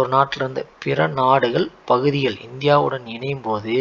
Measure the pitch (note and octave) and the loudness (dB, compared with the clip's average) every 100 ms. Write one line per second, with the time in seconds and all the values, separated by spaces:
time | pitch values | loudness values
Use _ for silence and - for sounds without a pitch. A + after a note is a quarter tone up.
0 | B2+ C3+ C#3 C#3 C3 C3 - - C#3 C#3 | 4 2 2 0 -4 -4 -10 -8 -4 0
1 | D#3 C#3+ C3 C3+ B2 C#3 - - - B2 | 0 2 4 4 4 0 -2 -6 0 2
2 | C#3+ C#3+ C3 F#2+ A#2 B2+ C#3+ D3 C#3+ C3+ | 2 0 -2 -4 -10 -4 2 4 2 -4
3 | A2+ A#2 C3+ C#3 A2 G#2+ G#2+ B2 | -8 -8 -6 -6 -4 -4 0 0